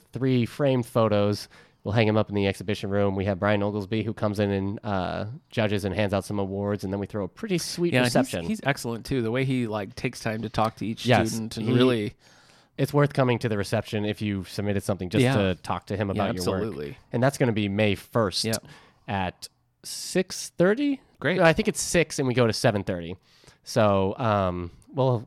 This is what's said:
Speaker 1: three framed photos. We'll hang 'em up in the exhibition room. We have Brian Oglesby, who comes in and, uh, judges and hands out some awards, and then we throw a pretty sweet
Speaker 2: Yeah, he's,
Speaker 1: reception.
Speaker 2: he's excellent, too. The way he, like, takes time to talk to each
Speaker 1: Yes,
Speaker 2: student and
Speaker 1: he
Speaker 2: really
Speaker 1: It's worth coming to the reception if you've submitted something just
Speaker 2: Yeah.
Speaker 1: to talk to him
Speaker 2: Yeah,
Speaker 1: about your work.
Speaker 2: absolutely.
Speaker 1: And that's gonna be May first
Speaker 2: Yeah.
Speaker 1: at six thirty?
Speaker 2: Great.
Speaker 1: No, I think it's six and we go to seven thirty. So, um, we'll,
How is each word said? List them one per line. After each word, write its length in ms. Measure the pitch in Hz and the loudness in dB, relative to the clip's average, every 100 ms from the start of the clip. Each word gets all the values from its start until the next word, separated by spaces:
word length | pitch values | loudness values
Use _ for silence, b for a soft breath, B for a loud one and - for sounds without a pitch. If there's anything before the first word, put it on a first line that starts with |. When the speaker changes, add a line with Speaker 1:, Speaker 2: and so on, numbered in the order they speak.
| _ | _
Speaker 1:
three 340 | 117 131 127 117 | -2 2 2 0
framed 400 | - 143 131 117 | 0 0 2 0
photos. 640 | 120 113 104 101 101 - b b b | 2 4 4 2 0 -6 b b b
We'll 120 | - | -2
hang 140 | 110 107 | 2 4
'em 80 | 107 | 4
up 120 | 104 | 2
in 80 | 104 | 0
the 100 | 98 | 0
exhibition 440 | - 92 104 101 | -2 -4 -4 -2
room. 260 | 101 101 98 | 0 0 0
We 80 | |
have 160 | 95 92 | -2 0
Brian 200 | 101 104 | 2 2
Oglesby, 440 | 101 104 95 110 | 0 -4 -4 -4
who 100 | 110 | -4
comes 240 | 104 107 104 | -2 -2 0
in 140 | 101 | 0
and, 280 | 98 98 107 | 0 -2 -6
uh, 400 | 110 98 87 82 101 139 _ | -4 -4 -2 -4 -8 -10 _
judges 340 | - 107 104 | -2 0 0
and 80 | 98 | 0
hands 220 | 90 104 | 0 0
out 100 | 98 | 0
some 140 | - 104 | -2 -4
awards, 460 | 98 98 101 104 | -2 -2 -2 -2
and 80 | 98 | -2
then 80 | 101 | -4
we 60 | 98 | -4
throw 160 | 107 | -6
a 40 | 92 | -6
pretty 300 | - 226 175 | -8 -4 -2
sweet 340 | - - 175 | -2 -2 0
Speaker 2:
Yeah, 80 | 127 | 2
he's, 100 | 123 | 2
Speaker 1:
reception. 300 | 120 269 90 85 | 2 0 -2 -4
Speaker 2:
he's 140 | 214 | -4
excellent, 420 | 131 135 120 113 | -2 -2 -4 -8
too. 160 | - 135 | -4 -2
The 120 | 110 | 0
way 120 | 123 | 0
he, 220 | 135 127 117 | 0 0 -2
like, 300 | 107 101 - | -4 -6 -6
takes 240 | 127 - | -8 -4
time 220 | 117 110 | -6 -4
to 60 | 110 | -4
talk 280 | - 110 - | 0 0 0
to 100 | 104 | -6
each 200 | 113 117 | -4 4
Speaker 1:
Yes, 240 | 113 110 | 4 4
Speaker 2:
student 260 | 113 110 113 | -2 -6 -6
and 100 | 110 | 0
Speaker 1:
he 80 | |
Speaker 2:
really 400 | 127 127 117 104 - b b b b b - | 4 4 4 -2 -8 b b b b b -4
Speaker 1:
It's 140 | 139 | 0
worth 180 | 143 143 | 2 2
coming 260 | - 127 117 | 2 2 2
to 100 | 120 | 0
the 80 | 104 | -2
reception 480 | 98 110 - 110 104 | 0 -2 -2 -2 -2
if 160 | 101 | -2
you've 260 | 104 101 87 | -2 -2 -4
submitted 340 | - 101 101 | -4 -2 -2
something 280 | - 92 92 | -2 -4 0
just 120 | 104 | 2
Speaker 2:
Yeah. 140 | 123 135 | 2 4
Speaker 1:
to 180 | 95 87 | 2 0
talk 280 | - 90 - | -4 -6 -4
to 100 | 101 | -4
him 120 | 101 | -2
Speaker 2:
Yeah, 60 | |
Speaker 1:
about 200 | 95 98 | 0 -2
your 100 | 92 90 | -2 -2
work. 160 | 95 | -2
Speaker 2:
absolutely. 360 | 110 73 71 71 - | -2 -6 -10 -12 -6
Speaker 1:
And 100 | 120 | 0
that's 140 | 131 - | 0 2
gonna 160 | 127 | 0
be 160 | 107 101 | 2 0
May 260 | 101 107 | 2 2
first 500 | 95 - 120 104 - | 0 -2 0 0 0
Speaker 2:
Yeah. 100 | 110 113 - B B B - | -4 -4 -8 B B B -6
Speaker 1:
at 420 | 101 92 - - _ _ _ | -4 -4 -6 -18 _ _ _
six 640 | - - - 180 185 - - - | -14 -12 -4 -4 -4 -6 -8 2
thirty? 440 | 180 226 294 269 _ - | 2 4 0 -2 _ -6
Speaker 2:
Great. 160 | 139 185 | -2 4
Speaker 1:
No, 60 | |
I 80 | 165 | 4
think 160 | 160 214 | 4 0
it's 120 | - | -2
six 380 | - 180 156 - | 0 0 0 0
and 80 | 131 | 0
we 60 | |
go 120 | 123 117 | 4 2
to 60 | |
seven 300 | - 127 101 | 4 2 2
thirty. 320 | 95 90 85 95 b b b b | -2 -6 -6 -12 b b b b
So, 500 | - 127 107 98 95 107 | -4 2 4 4 2 0
um, 520 | 117 104 92 90 87 - - | 0 2 2 -2 -6 -12 -10
we'll, 300 | 160 131 120 | -2 0 0